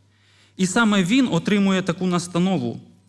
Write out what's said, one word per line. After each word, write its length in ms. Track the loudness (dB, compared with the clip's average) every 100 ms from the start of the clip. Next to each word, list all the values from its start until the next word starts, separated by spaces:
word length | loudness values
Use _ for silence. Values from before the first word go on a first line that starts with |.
| _ _ _ _ _ -4
І 100 | -2
саме 360 | 2 2 2
він 240 | 2 2 2
отримує 500 | 0 0 2 2 0
таку 240 | -2 -4 -2
настанову 760 | -2 -2 -2 0 0 -4 -8 -16 _